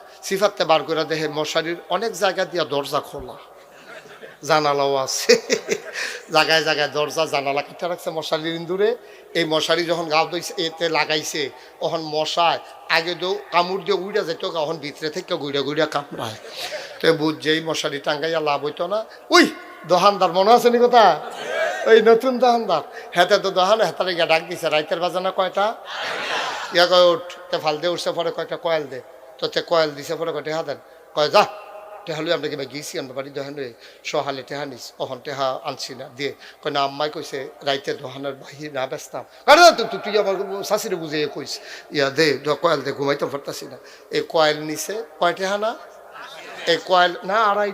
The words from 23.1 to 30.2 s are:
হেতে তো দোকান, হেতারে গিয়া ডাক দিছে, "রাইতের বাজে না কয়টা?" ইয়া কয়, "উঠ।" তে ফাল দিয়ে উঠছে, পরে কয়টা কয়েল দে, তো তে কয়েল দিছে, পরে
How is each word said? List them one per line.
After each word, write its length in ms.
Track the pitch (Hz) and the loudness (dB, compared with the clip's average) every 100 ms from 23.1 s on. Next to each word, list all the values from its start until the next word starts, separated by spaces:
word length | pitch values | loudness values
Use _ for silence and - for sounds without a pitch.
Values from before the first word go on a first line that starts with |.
| 175 | 2
হেতে 220 | 180 202 | 6 4
তো 120 | 190 | 4
দোকান, 300 | 185 185 226 | 2 4 4
হেতারে 340 | 180 160 185 | 2 0 -2
গিয়া 120 | 165 156 | 0 2
ডাক 160 | 160 | 2
দিছে, 260 | 170 165 160 | 0 -4 0
"রাইতের 320 | 151 151 180 | 0 0 -2
বাজে 200 | 175 175 | -2 -2
না 100 | 190 | -2
কয়টা?" 440 | 185 185 196 214 233 - - - - - - - - - | -2 -2 0 0 -2 -10 -8 -6 -6 -6 -6 -6 -8 0
ইয়া 120 | 175 175 | 4 6
কয়, 200 | 180 175 | 8 6
"উঠ।" 380 | 165 - - - | 4 -2 -16 -6
তে 80 | 170 | -4
ফাল 180 | 156 151 | -2 -2
দিয়ে 160 | 175 | -2
উঠছে, 200 | 165 185 | -2 -4
পরে 180 | 170 165 | -2 -4
কয়টা 260 | 160 156 156 | -4 -8 -6
কয়েল 280 | 165 160 135 | -2 -2 -2
দে, 140 | 127 - - - - | -10 -14 -20 -20 -10
তো 80 | 151 | -6
তে 160 | 160 156 | -4 0
কয়েল 240 | 170 156 | 2 2
দিছে, 240 | 143 143 | -4 -8
পরে 160 | 156 | -6